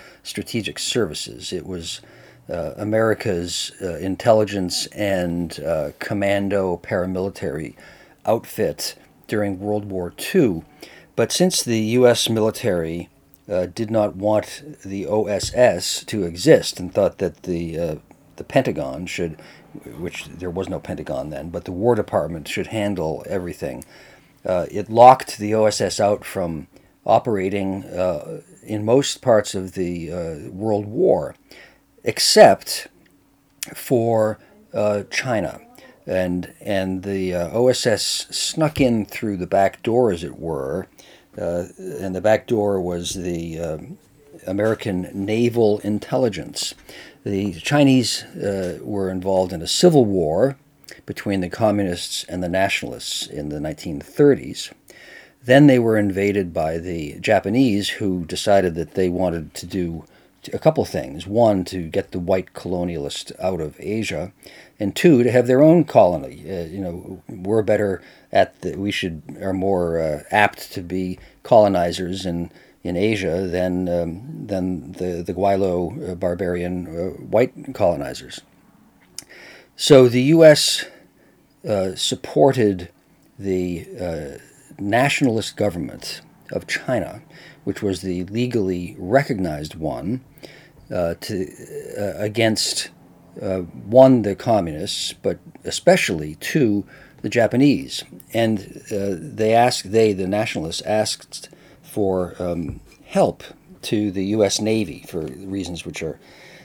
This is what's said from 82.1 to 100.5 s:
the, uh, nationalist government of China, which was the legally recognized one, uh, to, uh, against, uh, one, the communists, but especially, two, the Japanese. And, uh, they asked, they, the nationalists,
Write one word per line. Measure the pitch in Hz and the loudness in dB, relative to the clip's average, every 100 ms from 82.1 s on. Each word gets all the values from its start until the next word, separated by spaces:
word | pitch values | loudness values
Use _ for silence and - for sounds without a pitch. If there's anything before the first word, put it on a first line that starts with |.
| - - 151 143 127 107 95 90 _ _ _ _ _ | -6 -4 4 4 4 2 0 -8 _ _ _ _ _
the, | 98 92 90 85 - - | -4 -2 -2 -6 -10 -10
uh, | 90 80 71 67 - _ _ - | -8 -8 -10 -14 -20 _ _ -10
nationalist | 101 117 139 - 135 110 - - | -2 0 2 2 0 0 -4 -2
government | 104 85 71 - - - - _ - | -2 -2 -10 -10 -14 -14 -18 _ -8
of | 90 - | -8 -6
China, | - - 123 87 120 - - - - | -8 -4 -4 -4 -10 -20 -20 -20 -14
which | - 98 | -8 -4
was | 104 90 | -2 -4
the | 95 90 | -4 -6
legally | 90 110 123 120 95 90 87 - | -4 -2 0 0 0 -2 -6 -10
recognized | 90 135 143 110 87 76 76 | 2 2 2 -2 -4 -4 -10
one, | 80 76 62 80 127 - - - - - _ - | -8 -6 -6 -6 -6 -8 -20 -20 -20 -20 _ -10
uh, | 101 85 85 | -4 -2 -4
to, | - 101 92 - - - - - | -8 -6 -8 -10 -16 -14 -12 -8
uh, | 101 78 | -8 -4
against, | 104 107 113 107 - - - - - _ _ - | -6 0 2 2 -2 -6 -8 -14 -20 _ _ -10
uh, | 101 95 | -6 -4
one, | 85 64 101 120 131 127 | -6 -12 2 8 10 8
the | 101 | 4
communists, | 95 123 107 82 76 98 - - | -2 2 2 2 -6 -8 -6 -8
but | - 95 87 - - | -4 -4 -4 -10 -16
especially, | - - - 185 - 85 76 78 | -10 -2 4 4 4 -4 -6 -10
two, | - 160 120 101 - - - - | -2 2 2 0 -4 -14 -20 -10
the | 107 | -4
Japanese. | 120 107 123 143 95 65 - - - - | 2 2 4 4 4 -2 -12 -12 -18 -8
And, | 110 113 107 101 - - | 0 0 0 -4 -18 -8
uh, | 104 98 90 | -4 -4 -4
they | 78 104 110 | -8 -2 2
asked, | 113 123 - 98 | 4 4 2 0
they, | 110 110 | 4 4
the | 95 92 | 2 0
nationalists, | 104 110 | 0 -2